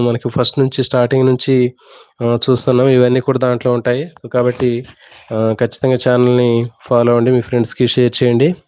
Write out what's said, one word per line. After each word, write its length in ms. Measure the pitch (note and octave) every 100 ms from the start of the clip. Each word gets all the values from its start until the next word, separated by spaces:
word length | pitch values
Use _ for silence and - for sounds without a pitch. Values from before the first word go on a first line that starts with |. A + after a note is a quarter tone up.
మనకి 260 | A#2+ A2+ A#2+
ఫస్ట్ 280 | - A#2+ -
నుంచి, 200 | C3 -
స్టార్టింగ్ 420 | B2 B2+ B2 C3 C3
నుంచి, 300 | B2+ - C3 B2 - - - - -
ఆహ్, 180 | A#2 A#2+
చూస్తున్నాం. 480 | - B2 - B2 C3+
ఇవన్నీ 320 | B2+ B2 B2+
కూడా 200 | C3 B2+
దాంట్లో 300 | B2+ A#2 B2+
ఉంటాయి. 300 | A#2+ B2 B2+ E3+
So, 160 | - A#2
కాబట్టి, 420 | B2 B2 B2 B2 A#2+ C3 - - - -
ఆహ్, 220 | A2 A2 A2
ఖచ్చితంగా 440 | A#2 - C3+ B2+
ఛానల్ని 500 | C3 B2 B2 B2 B2 A#2 A#2 _
ఫాలో 300 | - A#2+ A#2+
అవ్వండి, 220 | A#2+ A#2+
మీ 80 | B2+
ఫ్రెండ్స్‌కి 460 | - A#2+ A#2 - B2
షేర్ 280 | - B2 -
చేయండి. 340 | B2 A#2+ D3+ F3+